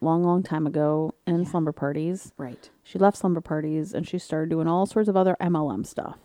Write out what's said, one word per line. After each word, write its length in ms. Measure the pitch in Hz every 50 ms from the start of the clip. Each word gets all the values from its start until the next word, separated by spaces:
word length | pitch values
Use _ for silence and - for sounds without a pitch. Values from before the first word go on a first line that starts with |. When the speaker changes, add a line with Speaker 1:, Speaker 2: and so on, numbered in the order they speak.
Speaker 1:
long, 220 | - 165 160 170 175
long 200 | 175 175 180 185
time 240 | - 160 156 156
ago 480 | 151 - 151 151 151 151 156 160 156 - _ -
in 160 | 180 170 170 156
Speaker 2:
Yeah. 60 | 143
Speaker 1:
slumber 220 | 180 170 156 160
parties. 600 | - - 139 143 147 156 156 170 185 190 - - -
Speaker 2:
Right. 320 | - 139 123 - - - - _ _ _
Speaker 1:
She 160 | - - 185
left 180 | 196 202 202
slumber 240 | - - 185 170 165
parties 520 | - - 156 156 156 156 156 156 151 190 -
and 140 | - 170
she 120 | - - 180
started 300 | - - 156 156 160 165
doing 160 | 165 160 160
all 180 | 165 170 185 196
sorts 240 | - - 220 214 208
of 80 | 190
other 180 | 190 185 185 180 -
M 160 | 180 175 170
L 160 | 156 151 139
M 120 | 98 95 -
stuff. 340 | - - - - - - -